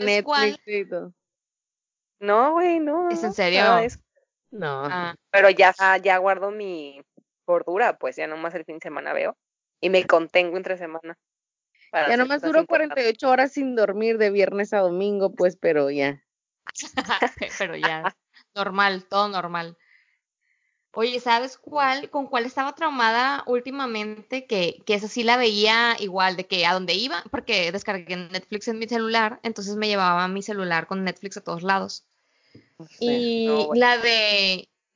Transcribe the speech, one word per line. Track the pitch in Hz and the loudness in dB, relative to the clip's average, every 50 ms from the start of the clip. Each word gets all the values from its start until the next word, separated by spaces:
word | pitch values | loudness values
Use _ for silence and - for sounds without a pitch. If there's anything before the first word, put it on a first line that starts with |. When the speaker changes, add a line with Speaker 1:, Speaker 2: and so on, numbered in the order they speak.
| 208 208 202 208 208 | 0 2 2 2 2
Speaker 1:
cuál? | 294 294 285 277 208 | 2 0 2 2 2
Speaker 2:
Netflix | - - _ - | 0 -4 _ -6
y | 208 202 196 185 | -6 -6 -6 -4
todo. | - 175 175 180 175 _ _ _ _ _ _ _ _ _ _ _ _ _ _ _ _ _ _ _ _ _ | -8 -8 -8 -10 -16 _ _ _ _ _ _ _ _ _ _ _ _ _ _ _ _ _ _ _ _ _
Speaker 3:
No, | 202 202 202 220 247 294 320 | 0 2 4 4 4 4 4
güey, | 339 359 359 339 330 | 2 2 2 2 2
no, | 311 294 294 339 359 349 | 0 0 -2 -2 0 -2
Speaker 1:
¿Es | 349 339 330 | -2 -2 -4
en | 311 | -4
Speaker 3:
no, | 196 | -2
Speaker 1:
serio? | - 190 175 180 190 | 0 0 2 4 4
Speaker 3:
nada | 202 202 190 - | 6 6 6 4
de | 151 165 | 4 0
eso. | - - _ _ _ _ _ _ _ _ _ _ | -4 -10 _ _ _ _ _ _ _ _ _ _
Speaker 2:
No. | - 214 180 147 143 135 135 | -12 -8 -6 -6 -4 -4 -4
Speaker 1:
Ah. | 147 180 180 175 170 170 - _ _ | -4 -4 -4 -4 -6 -8 -10 _ _
Speaker 3:
Pero | - 196 196 196 | 4 6 8 8
ya, | 190 190 190 185 185 - 196 190 190 190 190 | 8 8 6 6 6 6 4 4 4 4 4
ya | 190 185 185 | 2 2 2
guardo | 185 196 190 185 185 202 | 4 2 0 0 -2 -6
mi | 208 214 208 196 180 160 147 143 139 139 143 _ _ _ _ _ _ _ _ | -6 -6 -8 -8 -8 -8 -10 -12 -16 -20 -20 _ _ _ _ _ _ _ _
gordura, | - 175 170 - - 175 196 240 214 - - | 0 0 0 0 -2 -2 0 0 0 0 -2
pues, | - 131 127 - | -6 -8 -6 -6
ya | 156 156 | -8 -8
nomás | 156 160 160 170 170 | -6 -8 -8 -8 -8
el | 175 160 | -8 -12
fin | - 156 165 | -12 -14 -14
de | - | -12
semana | 170 151 147 147 151 147 | -10 -10 -10 -8 -6 -4
veo. | 156 160 - 240 - _ _ _ _ _ _ _ _ | -4 -4 -4 -6 -8 _ _ _ _ _ _ _ _
Y | - 180 | -2 2
me | 190 185 180 | 2 2 4
contengo | - - 165 165 156 - 185 180 175 165 185 | 4 4 2 2 2 2 2 2 2 -2 -6
entre | 185 190 185 175 | -6 -6 -8 -8
semana | 180 165 156 165 165 165 175 - _ _ _ _ _ _ _ _ _ _ _ _ _ _ | -8 -12 -12 -12 -14 -14 -18 -18 _ _ _ _ _ _ _ _ _ _ _ _ _ _
para | - 156 156 | -2 0 2
Speaker 2:
Ya | - | 2
Speaker 3:
hacer | 233 240 | 2 2
Speaker 2:
nomás | 254 262 285 294 | 2 0 0 -2
Speaker 3:
cosas | - 320 | -2 2
Speaker 2:
duró | 311 320 | 2 2
Speaker 3:
importantes. | 339 - 339 311 311 302 294 | 2 4 2 0 0 0 -2
Speaker 2:
cuarenta | 277 247 226 | -2 0 0
y | 226 | -2
ocho | - 302 269 | 0 2 2
horas | 254 254 262 277 - | 4 4 4 0 0
sin | 294 277 262 247 | -2 -4 -2 2
dormir | 226 208 196 190 208 220 226 226 220 | 2 2 2 2 0 0 0 2 2
de | 220 202 | 2 2
viernes | 202 202 190 190 196 202 202 208 - | 4 4 2 2 2 -2 -4 0 0
a | 208 | 2
domingo, | 190 180 175 180 196 208 202 202 190 190 196 | 2 2 0 0 -2 -2 0 0 0 -2 0
pues, | - 180 180 180 | 2 0 0 0
pero | - - 165 160 147 143 139 | 2 0 2 2 2 2 0
ya. | 143 143 139 139 143 143 _ _ _ _ _ _ _ _ _ | 0 0 0 -2 -2 -6 _ _ _ _ _ _ _ _ _
Speaker 1:
<laughs> | - - - - - - - - - 233 196 254 254 - - 208 185 - - | -18 -16 -14 -16 -8 -6 -6 -2 -2 0 0 0 -2 -2 -6 -10 -10 -6 -6
Pero | 202 175 165 156 | -6 -6 -6 -2
ya, | 156 - 160 160 165 190 - _ _ _ _ - _ _ _ | -2 -2 -2 -2 -4 -6 -6 _ _ _ _ -20 _ _ _
normal, | 202 196 202 190 196 202 196 190 185 185 | -6 -4 -4 0 0 2 2 0 -2 -6
todo | _ - 196 208 208 | _ 0 0 0 0
normal. | 202 185 175 170 175 170 165 165 170 _ _ _ _ _ _ _ _ _ _ _ _ _ _ _ _ _ _ _ _ _ _ _ | -2 -4 -6 -4 -6 -8 -8 -8 -12 _ _ _ _ _ _ _ _ _ _ _ _ _ _ _ _ _ _ _ _ _ _ _
Oye, | _ 208 226 247 247 247 | _ -2 -2 -2 -2 -2
¿sabes | 247 247 233 233 247 269 254 - | 0 2 2 2 0 -4 -10 -14
cuál, | _ - 294 294 277 262 262 277 285 - | _ -8 -2 0 0 0 0 -2 -6 -6
con | - 294 277 - | -6 -6 -6 -2
cuál | - 247 233 | -2 -2 -2
estaba | 254 - 285 269 277 285 | -2 -4 -6 -6 -6 -6
traumada | - 330 311 285 262 233 226 226 233 254 269 285 285 - | -4 -4 -4 0 2 2 2 2 2 0 0 -2 -4 -2
últimamente? | - 247 247 247 262 262 277 269 247 226 214 214 214 214 214 208 _ - 262 262 - | -2 -2 -2 -2 -4 -8 -6 -6 -6 -6 -6 -6 -8 -10 -12 -12 _ -10 -10 -6 -4
Que, | 226 196 175 165 - - _ | -2 0 0 -2 -2 -6 _
que | - 214 | -2 -2
esa | 202 202 208 | -2 -2 -4
sí | - 247 233 | -4 -2 2
la | 226 240 247 | 4 4 4
veía | 247 226 208 208 208 214 226 233 233 233 233 - | 4 2 2 4 4 4 4 4 4 2 0 0
igual, | 202 196 180 190 185 190 185 | -4 -6 -2 0 0 0 0
de | 170 185 - | -2 -6 -4
que | 190 180 170 | -2 0 2
a | 170 180 | 2 2
donde | 185 185 175 165 | 2 0 -2 -2
iba, | 190 226 277 339 175 180 - | -2 -2 -4 -6 -8 -8 -8
porque | - - - - 226 196 175 165 | -8 -8 -4 -2 0 0 0 0
descargué | 175 202 - - 202 190 170 170 180 180 | -2 -4 -6 -6 -6 -6 -6 -8 -8 -8
Netflix | 180 165 185 185 185 _ 214 202 - - | -8 -8 -10 -10 -10 _ -10 -8 -6 -6
en | 226 220 | -6 -6
mi | 226 220 | -6 -4
celular, | 247 226 226 220 226 226 226 214 233 - - | -4 -2 -2 0 0 0 0 0 -2 -6 -8
entonces | 226 220 - 196 196 208 214 | -8 -8 -8 -8 -8 -6 -4
me | 214 214 | -2 0
llevaba | 208 196 190 180 175 175 180 185 | 0 2 2 2 2 2 0 -2
mi | 190 196 | -4 -6
celular | 196 - 214 202 190 175 165 165 160 - | -6 -6 -6 -6 -4 -2 -2 -2 -2 -4
con | 190 190 190 | -6 -4 -4
Netflix | 185 175 - - 196 196 208 | -4 -6 -6 -12 -14 -14 -12
a | - | -10
todos | - 170 170 170 | -8 -8 -6 -2
lados. | 190 196 196 190 202 - - - _ _ _ _ _ _ _ _ _ _ - _ _ _ _ 165 160 | 0 0 0 -2 -6 -10 -14 -18 _ _ _ _ _ _ _ _ _ _ -20 _ _ _ _ -20 -20
Speaker 2:
Sí. | - - 226 240 240 240 240 233 233 226 226 | -10 -4 -2 0 0 0 0 0 0 0 0
Speaker 1:
Y | 226 | 0
Speaker 3:
No, | 220 220 208 151 | 2 0 0 2
güey. | - 240 | 2 4
Speaker 1:
la | 247 247 247 233 | 4 4 4 4
de | 226 233 233 226 214 208 208 202 196 190 185 180 - - _ _ _ _ _ | 2 2 2 2 2 2 2 2 0 0 -2 -4 -6 -14 _ _ _ _ _